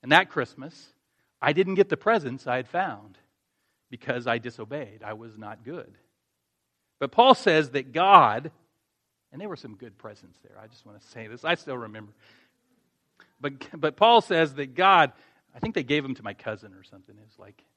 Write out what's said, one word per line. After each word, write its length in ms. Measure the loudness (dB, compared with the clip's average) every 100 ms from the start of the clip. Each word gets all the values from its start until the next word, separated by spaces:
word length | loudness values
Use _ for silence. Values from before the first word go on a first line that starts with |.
And 100 | 2
that 180 | 2 2
Christmas, 640 | -6 -8 -10 -20 -20 -20 _ _ _ _ _
I 120 | -2
didn't 220 | 0 0 2
get 140 | 0
the 80 | 0
presents 500 | 0 0 -2 -10 -6
I 80 | -6
had 120 | -6
found 500 | -6 -6 -10 -20 _ _ _ _ _ _ _ _
because 340 | -20 -8 -6 -4
I 120 | -6
disobeyed. 640 | -6 -16 -14 -14 -14 -16
I 100 | -16
was 240 | -16 -18 -20
not 260 | -18 -18
good. 320 | -16 -16 -16 _ _ _ _ _ _ _ _ _ _ _
But 120 | -6
Paul 220 | 4 6 6
says 360 | 4 2 2
that 220 | -4 -6
God, 580 | -2 8 8 8 2 -8 _ _ _ _ _ _ _ _
and 100 | -16
there 80 | -14
were 60 | -14
some 200 | -16 -20
good 220 | -20 _
presents 420 | -20 -20 -20 _
there. 180 | _ -20
I 60 | -20
just 180 | _ _
want 160 | -20
to 60 | _
say 200 | -18 -18
this. 160 | -10
I 120 | -4 -4
still 220 | -4 -10
remember. 360 | -10 -16 -20 _ _ _ _ _ _ _ _ _ _ _ _ _
But, 120 | -12 -12 -20
but 220 | -6 -6 2
Paul 260 | 4 4
says 340 | 4 -2 -2 -4
that 200 | -12 0
God, 380 | 4 6 4 0 _ _ _ -10
I 40 |
think 160 | -6 -4
they 80 |
gave 200 | -2 -4
them 120 | -2 -10
to 80 |
my 100 | -10
cousin 400 | -10 -10 -12 -14
or 100 | -20
something. 320 | _ -20 _ -20
It 100 | -20
was 140 | _
like 240 | -20 _ _